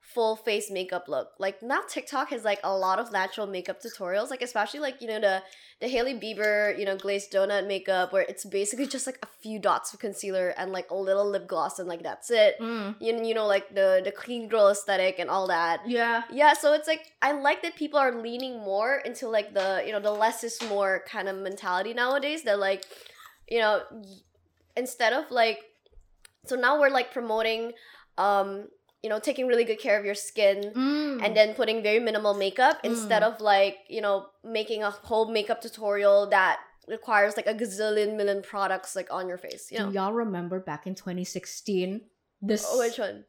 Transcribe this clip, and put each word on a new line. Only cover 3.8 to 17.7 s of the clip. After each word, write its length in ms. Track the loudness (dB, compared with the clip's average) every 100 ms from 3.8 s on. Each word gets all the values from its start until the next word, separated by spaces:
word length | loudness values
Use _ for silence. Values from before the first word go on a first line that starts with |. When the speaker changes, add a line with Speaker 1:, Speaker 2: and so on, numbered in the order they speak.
Speaker 1:
tutorials. 480 | -10 -10 -4 -2 -2
Like, 140 | -6
especially, 360 | -4 -2 -2 -2
like, 220 | -8 -8
you 60 | -6
know, 120 | 0
the, 220 | 2 2 -4 -20 -20 _
the 60 | -2
Hailey 240 | 0 0
Bieber, 640 | -2 -8 -2 2 2 2 0
you 80 | -2
know, 100 | -4
glazed 380 | -2 -4 -2
donut 340 | 0 2 0 -2
makeup 460 | -4 0 0 2
where 80 | 2 0
it's 160 | -4 -6
basically 400 | -2 -2 -2 -4
just, 220 | -4 -6
like, 100 | -8
a 40 | -14 -16
few 160 | -12 -2
dots 340 | 0 0 -2
of 60 | -8
concealer 500 | -8 -6 -4 -2 -2 -2
and, 160 | -6
like, 200 | -6 -6
a 40 | -4
little 320 | 0 2 2
lip 200 | -2 -4
gloss 320 | -2 -2 -4
and, 100 | -8
like, 140 | -8
that's 260 | -8 -10 0
it. 260 | 6 6 6
Speaker 2:
Mm. 340 | -6 -6 -6 -6
Speaker 1:
You, 240 | -4 -2 -2
you 80 |
know, 140 | 0 2
like, 260 | 2 0
the, 280 | 2 4 4 2
the 60 |
clean 360 | -8 -8 -8 -2
girl 220 | 6 6
aesthetic 480 | 6 0 2 2 0
and 120 | -2
all 160 | 0 0
that. 340 | 2 2 0 -2
Speaker 2:
Yeah. 360 | 0 2 0 -2
Speaker 1:
Yeah, 220 | 6 6
so 180 | 8 6
it's, 140 | 4 2
like, 140 | -2 -2 _
I 80 | 0
like 300 | 2 2 0
that 120 | -2